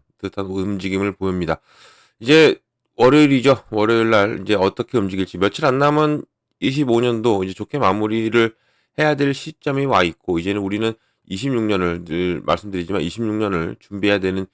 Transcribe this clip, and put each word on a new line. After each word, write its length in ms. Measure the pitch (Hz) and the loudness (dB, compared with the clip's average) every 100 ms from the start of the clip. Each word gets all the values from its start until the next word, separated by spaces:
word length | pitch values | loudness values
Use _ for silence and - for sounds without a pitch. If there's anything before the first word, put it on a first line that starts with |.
| _ _ | _ _
듯한 300 | 98 - 95 | -10 -8 -6
움직임을 640 | 95 95 98 92 95 101 | -4 -4 -4 -4 -2 -4
보입니다. 480 | 95 95 92 80 80 _ _ - _ _ _ | -4 -4 -2 -4 -4 _ _ -20 _ _ _
이제 400 | 113 160 143 - _ _ _ - | 2 6 6 4 _ _ _ 2
월요일이죠. 680 | 123 147 147 135 127 131 - | 6 6 6 4 4 2 -2
월요일 400 | 107 107 117 113 | -2 2 2 4
날 300 | 107 104 - | 4 2 -2
이제 140 | 98 101 | -2 2
어떻게 420 | 95 - - 120 | 2 0 -2 -2
움직일지, 400 | 95 95 92 90 | -2 -2 -4 -2
며칠 280 | 101 - 151 | -2 0 0
안 120 | 131 | 2
남은 460 | 147 151 151 151 - _ _ _ | 2 2 0 -2 -8 _ _ _
이십오 400 | 135 139 131 117 | -4 -2 2 2
년도 440 | 123 117 117 98 | 2 0 0 0
이제 100 | 95 | -2
좋게 240 | 92 101 143 | -8 -10 0
마무리를 760 | 98 104 107 113 110 117 113 - _ _ _ - | 0 2 0 -2 0 2 2 -2 _ _ _ -2
해야 160 | 151 | -2
될 220 | 143 139 139 | 0 -2 -4
시점이 500 | 156 - 147 139 139 | -10 -10 -6 -4 0
와 160 | 98 | 2
있고, 380 | 87 - - 85 | 0 -2 -4 -4
이제는 200 | 90 104 | -2 -4
우리는 320 | 98 104 113 110 _ _ _ | -4 -4 -4 -6 _ _ _
이십육 340 | 95 139 120 107 | -8 -4 -2 0
년을, 380 | 95 87 85 85 | 0 -2 -4 -6
늘 360 | 82 90 80 | -4 -2 -4
말씀드리지만 600 | 65 87 104 92 87 98 | -4 -4 -4 -8 -4 -4
이십육 320 | 85 113 110 107 | -4 -6 -6 -4
년을 400 | 104 87 85 110 | -4 -4 -6 -10
준비해야 380 | _ 101 101 101 | _ -4 -2 0
되는 300 | 95 95 92 | -2 -4 -8